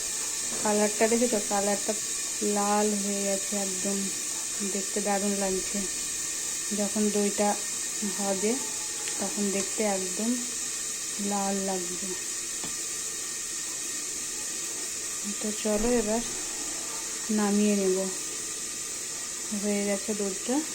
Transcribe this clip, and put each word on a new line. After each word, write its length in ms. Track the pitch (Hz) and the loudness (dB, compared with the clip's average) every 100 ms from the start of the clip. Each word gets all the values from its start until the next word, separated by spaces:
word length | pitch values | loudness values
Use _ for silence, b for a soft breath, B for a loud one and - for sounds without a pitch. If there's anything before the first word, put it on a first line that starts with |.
| - - - - - - | -2 -2 -2 -2 -2 0
কালারটা 460 | 214 208 214 - 220 | 2 4 4 6 4
দেখেছো? 320 | 233 240 208 - | 6 4 2 2
কালারটা 440 | 202 202 202 - 208 - - - - | 2 2 2 0 -2 -2 -2 -2 0
লাল 520 | 208 208 202 208 214 | 2 2 4 4 4
হয়ে 280 | 202 202 202 | 2 0 0
গেছে 340 | 196 196 - 202 | 0 0 0 -2
একদম, 400 | 196 185 202 196 196 - - - - - 202 | -2 0 0 0 0 -2 -4 -4 -4 -2 -2
দেখতে 280 | 196 - 208 | -2 -2 0
দারুণ 300 | 202 202 202 | 2 2 2
লাগছে। 760 | 196 196 190 - 202 190 - - - - - - - - 202 | 0 0 0 0 -2 -2 -2 -2 -2 -2 -2 -2 -2 -2 0
যখন 320 | 202 220 208 | 0 2 2
দইটা 400 | 208 202 - 208 202 - - - - 208 185 | 4 2 4 2 2 -2 -2 -2 -2 -2 0
হবে 360 | 196 190 208 269 - - - - - - | 0 2 2 0 -2 -4 -4 -4 -4 -2
তখন 300 | 196 208 202 | -2 0 0
দেখতে 340 | 196 190 - | 2 0 2
একদম 500 | 214 196 185 - 226 247 - - - - - - - - 202 | 2 2 0 0 2 2 0 -2 -2 -4 -4 -4 -4 -2 0
লাল 240 | 202 196 196 | 0 2 0
লাগবে। 500 | 190 185 175 180 190 180 - - - - - - - - - - - - - - - - - - - - - - - - - - - - - - 202 - | 0 0 -2 -4 -4 -4 -4 -4 -4 -4 -4 -4 -4 -4 -4 -4 -4 -4 -4 -4 -4 -4 -4 -4 -4 -4 -4 -4 -4 -4 -4 -4 -4 -4 -4 -4 -2 -2
তো 100 | 214 208 | -2 0
চলো, 260 | 220 208 233 | 2 2 4
এবার 320 | 247 208 226 - - - - - - - - - - - | 4 4 2 0 -4 -4 -4 -4 -4 -4 -4 -4 -4 0
নামিয়ে 460 | 214 208 208 208 202 | 2 4 6 6 6
নেব। 200 | 190 185 190 - - - - - - - - - - - - - - 208 | 4 4 2 -2 -4 -6 -6 -6 -6 -6 -6 -6 -6 -6 -6 -6 -4 -2
হয়ে 220 | 208 202 | 0 2
গেছে 300 | 202 202 - | 2 0 0
দুধটা, 400 | 208 196 190 - 277 320 | 0 0 -2 0 0 0